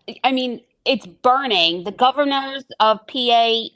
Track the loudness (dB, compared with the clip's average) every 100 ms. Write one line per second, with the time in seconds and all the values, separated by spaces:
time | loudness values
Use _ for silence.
0 | -18 -4 -2 -2 -4 -8 _ _ -4 -4
1 | -4 -2 2 2 2 2 2 0 -8 0
2 | 0 2 0 -2 -4 -10 -14 0 2 2
3 | -4 -6 0 2 2 0 -6